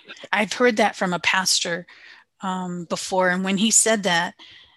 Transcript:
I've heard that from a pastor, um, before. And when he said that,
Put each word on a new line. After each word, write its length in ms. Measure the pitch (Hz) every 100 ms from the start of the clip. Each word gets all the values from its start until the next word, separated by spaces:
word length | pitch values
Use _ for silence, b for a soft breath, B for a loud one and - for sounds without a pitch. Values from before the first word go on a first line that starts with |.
| - B B
I've 220 | 196 208
heard 240 | - 247 220
that 180 | 202 -
from 180 | 190
a 60 | 175
pastor, 680 | - 190 185 - 190 170 175 B B B B _
um, 440 | 196 185 180 175 170
before. 440 | 180 - 190 185
And 140 | 180
when 140 | 190 190
he 140 | 220
said 320 | - - 220
that, 320 | 190 170 185 - B B B